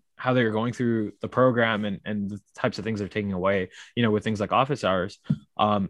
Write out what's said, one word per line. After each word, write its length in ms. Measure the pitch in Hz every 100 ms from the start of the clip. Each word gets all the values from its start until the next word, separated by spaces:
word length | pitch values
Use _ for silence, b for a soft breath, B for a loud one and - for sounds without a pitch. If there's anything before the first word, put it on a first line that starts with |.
| _ -
how 180 | 127
they're 180 | 127 113
going 220 | 107 120
through 400 | 113 120 113 104 -
the 60 | 110
program 580 | - 127 120 113 107 104
and, 140 | 95 95
and 240 | 107 98
the 100 | 101 _ -
types 220 | 123 107
of 40 |
things 160 | 107 104
they're 80 | 95
taking 260 | 107 101
away, 360 | 95 92 98 92 B B -
you 80 |
know, 80 | 117
with 120 | 107
things 160 | 113 104
like 120 | 98
office 320 | 98 135 135
hours. 360 | 95 92 98 - - B B -
Um, 320 | 107 104 95